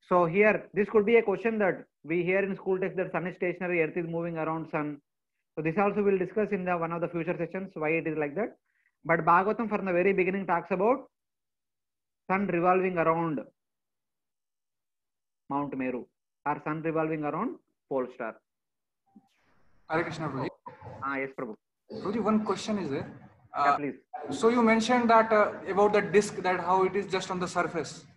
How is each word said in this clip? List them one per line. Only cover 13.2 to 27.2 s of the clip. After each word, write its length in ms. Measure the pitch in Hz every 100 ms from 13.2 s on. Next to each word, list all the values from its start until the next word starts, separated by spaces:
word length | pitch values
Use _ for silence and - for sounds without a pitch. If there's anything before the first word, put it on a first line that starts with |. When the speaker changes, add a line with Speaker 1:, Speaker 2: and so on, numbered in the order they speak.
| 165 139 - _ _ _ _ _ _ _ _ _ _ _ _ _ _ _ _ _ _ _ _
Speaker 1:
Mount 260 | 139 143 135
Meru 300 | 127 123 107 _ _ _ 143
or 160 | 147
sun 160 | - 156
revolving 420 | 160 160 156 160
around 320 | 147 151 240 - _ _ _
pole 180 | 135 123
star. 220 | - 117 - _ _ _ _ _ _ _ - _ _ _ _ _ _ _
Speaker 2:
Hare 140 | 160
Krishna, 240 | 165 151 156
Prabhuji. 200 | 135 143 - - - - -
Speaker 1:
Ah, 140 | 135 135
yes, 140 | 135 135
Prabhu. 160 | 127 107 _ _ _
Speaker 2:
Prabhuji, 300 | - 180 220
one 220 | 202 214
question 340 | 214 190 - 208
is 120 | 160
there. 220 | 139 - - - _ _
Speaker 1:
Yeah, 80 | -
Speaker 2:
Uh, 140 | 143 143
Speaker 1:
please. 180 | 143 - _ - -
Speaker 2:
so 180 | 135 226
you 140 | 247
mentioned 480 | 226 226 220 247 233
that, 220 | 226 220
uh, 200 | 214 202 - -
about 240 | 190 208
the 100 | 202
disc, 340 | 175 185 202 -
that 240 | 180 180
how 240 | 170 190
it 100 | 185
is 120 | 190 175
just 240 | 185